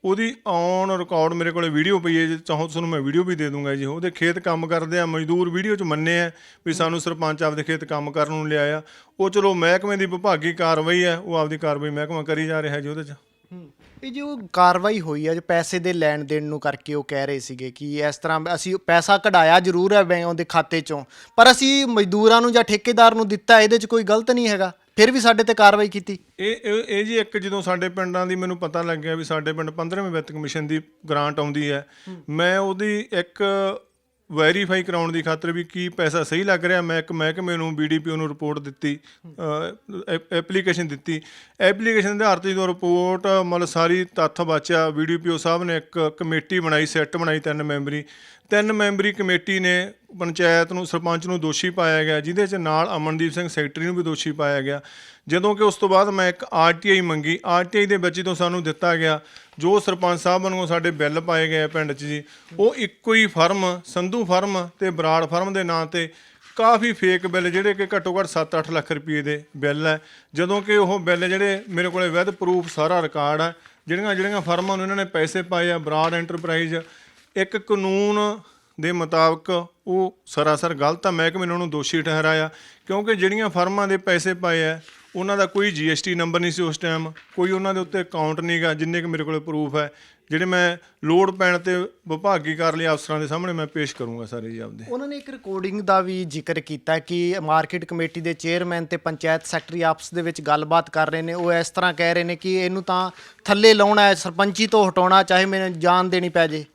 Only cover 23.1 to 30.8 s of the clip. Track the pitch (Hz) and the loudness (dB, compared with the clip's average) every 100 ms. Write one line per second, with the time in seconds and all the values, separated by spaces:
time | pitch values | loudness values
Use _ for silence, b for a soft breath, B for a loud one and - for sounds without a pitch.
23.1 | 226 214 208 - 226 214 233 208 233 202 | 8 -2 -2 6 8 8 4 2 0 2
24.1 | 220 226 247 233 202 185 - _ - 220 | 2 2 0 2 0 -2 -4 _ 4 6
25.1 | 262 226 220 226 214 208 208 208 202 196 | 6 4 4 4 8 8 8 2 -2 -8
26.1 | 190 _ - 190 226 226 214 226 202 214 | -12 _ -8 -6 -4 -2 -4 -2 -2 0
27.1 | 233 214 214 190 196 185 180 185 180 185 | -2 -2 -4 -4 -4 -2 -2 -2 -4 -4
28.1 | 180 185 185 185 180 175 165 170 160 156 | -2 -2 -2 -4 -4 -4 -4 -4 -4 -4
29.1 | 165 156 160 151 156 156 160 165 185 196 | -6 -4 -4 -4 -4 -6 -6 -6 -4 -4
30.1 | 165 151 151 151 160 147 156 | -6 -8 -10 -8 -6 -4 -4